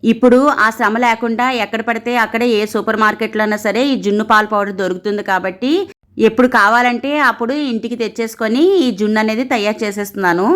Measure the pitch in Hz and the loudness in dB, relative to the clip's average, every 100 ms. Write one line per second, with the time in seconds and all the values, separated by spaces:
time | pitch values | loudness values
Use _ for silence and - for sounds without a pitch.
0 | 226 226 247 247 285 277 214 220 220 226 | 2 4 6 6 4 2 0 0 -2 2
1 | 247 226 233 226 247 247 202 220 226 226 | 0 0 -2 -2 -2 -2 -4 -4 -4 -4
2 | 240 240 220 226 240 214 214 214 214 214 | -2 -2 0 0 0 0 0 -4 -2 2
3 | 214 214 220 214 214 214 214 202 277 247 | 0 0 -4 -2 -2 -2 -2 0 0 0
4 | 196 208 214 214 208 208 202 196 185 185 | 0 -2 2 2 2 -2 -2 -4 -4 -4
5 | 208 208 202 185 190 185 254 339 370 - | -4 -6 -2 -2 -4 -6 -2 -2 -4 -12
6 | _ - 214 220 247 247 202 233 247 240 | _ 0 0 4 2 4 4 4 2 -2
7 | 277 294 269 226 233 294 285 226 220 220 | -2 0 0 0 -4 -4 -4 -4 -6 -6
8 | 226 214 226 226 220 233 349 392 254 190 | -6 -6 -8 -4 -2 2 2 4 2 0
9 | 208 214 220 220 254 247 208 214 214 202 | 0 0 0 -2 -2 0 -2 -2 -4 -6
10 | 202 - 185 175 208 | -8 -2 0 2 2